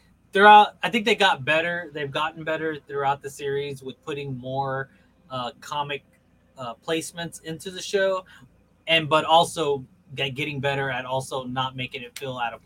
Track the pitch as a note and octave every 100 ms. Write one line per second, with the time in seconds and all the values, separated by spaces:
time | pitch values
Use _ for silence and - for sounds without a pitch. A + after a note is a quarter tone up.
0 | _ _ _ F#3+ G#3 G#3 G#3 - F3+ A#3
1 | G#3+ G#3 G3 D3+ C3 D#3 E3+ F3 E3 D3
2 | C#3+ D3+ D#3 D#3+ D#3+ D#3 D#3+ D3+ - C#3+
3 | C#3 C#3+ C#3 C#3 C#3+ C#3 C#3+ C3+ C3 A#2+
4 | - C#3+ C#3+ B2+ B2+ C3+ C3+ C3+ C#3 -
5 | _ _ - C3 B2 - - D3 D3 C#3
6 | - _ _ _ _ - B2 - - E3
7 | D#3+ E3+ E3 - D#3+ D#3+ F#3+ F3+ - G3+
8 | F#3+ F#3 - - - _ _ _ - E3
9 | D3+ D#3 D3 E3 E3+ E3+ D3 C#3 C3 _
10 | _ C3+ C#3 B2+ D#3 C#3+ C#3 C#3 C3+ B2
11 | B2+ C3 C3+ C3+ B2 B2+ C3 C3 B2+ C3
12 | A#2+ - C3+ B2+ A#2 A2+